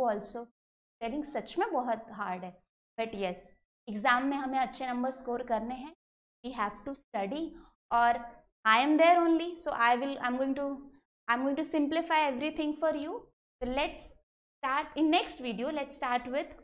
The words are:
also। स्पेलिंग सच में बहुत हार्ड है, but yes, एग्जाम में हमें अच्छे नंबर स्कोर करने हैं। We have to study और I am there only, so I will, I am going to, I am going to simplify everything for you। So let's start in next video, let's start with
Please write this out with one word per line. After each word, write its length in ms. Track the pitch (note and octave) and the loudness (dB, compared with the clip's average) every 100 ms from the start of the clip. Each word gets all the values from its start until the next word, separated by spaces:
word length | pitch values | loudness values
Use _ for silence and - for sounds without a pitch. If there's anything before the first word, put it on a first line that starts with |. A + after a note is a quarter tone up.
| A#3+ | 0
also। 360 | G#3 - A#3 A#3 | 0 -4 -12 -14
स्पेलिंग 800 | _ _ _ _ _ A3+ D4 D4 | _ _ _ _ _ -6 -6 -6
सच 240 | A#3 - E4+ | -6 -4 -2
में 120 | G#4 | 0
बहुत 340 | D4 B3 A3 A3+ | 0 0 -2 -6
हार्ड 320 | G#3+ G3 F#3 | -8 -6 -6
है, 100 | F3+ F#3 _ _ _ - | -8 -14 _ _ _ -6
but 180 | A3+ G3+ | -6 -2
yes, 200 | F#3 F3+ - _ _ _ - | -4 -4 -12 _ _ _ -10
एग्जाम 380 | G#3 B3+ B3 C4+ | 0 2 4 2
में 120 | C#4+ | -2
हमें 200 | C4 C4 | -2 -2
अच्छे 280 | B3 - C4 | -2 -4 -6
नंबर 240 | B3 B3+ | -2 -4
स्कोर 320 | B3+ B3 A#3+ B3 | -4 -6 -6 -2
करने 240 | A3 A#3 A#3 | -2 -2 -8
हैं। 180 | D4 E4+ _ _ _ _ | -12 -18 _ _ _ _
We 100 | A#3+ A#3+ | -8 -4
have 200 | G#3 - C#4 | -4 -6 -10
to 80 | C#4 | -12
study 480 | _ G#3+ G3 D4 D#4+ - - _ - | _ -6 -4 -4 -6 -10 -20 _ 0
और 320 | A#3+ A#3+ A#3+ - - _ _ A3 | 4 4 2 -4 -18 _ _ 4
I 120 | A3+ C#4 | 6 6
am 120 | D4+ | 6
there 180 | E4 F4 E4+ | 8 8 6
only, 240 | E4 E4+ E4+ | 4 0 -6
so 140 | D4+ | -4
I 220 | A#3+ A#3 A#3+ | 2 4 4
will, 200 | A3+ A3+ | 0 -2
I 140 | B3 | -2
am 60 | B3+ | 0
going 180 | C4+ C4+ | 0 0
to, 80 | C#4 C#4 - - _ _ - | -4 -6 -12 -20 _ _ -2
I 100 | A#3+ | 0
am 60 | |
going 140 | C4+ C#4+ | 2 0
to 120 | D4 D#4 | 0 2
simplify 440 | C#4+ D#4+ E4 D#4 D4 | 2 2 2 2 2
everything 440 | B3 D4+ D#4 D4+ D4+ | 0 -2 -2 -2 0
for 120 | D#4+ D4+ | 0 0
you। 240 | D4+ A#4 - _ _ _ | -4 -8 -14 _ _ _
So 120 | B3 | -4
let's 380 | C4 D#4 - - - _ _ _ _ | -2 -2 -4 -14 -18 _ _ _ _
start 380 | C4 C#4 D4+ C#4 | -2 -2 -2 2
in 160 | D#4 | 4
next 300 | E4+ A4 - | 4 2 -6
video, 300 | B3 G3+ C4+ | -6 -4 -2
let's 260 | D4 F#3 - | -4 -6 -4
start 340 | C4 B3 B3 C#4 | -2 0 0 -4
with 220 | - - | -4 -6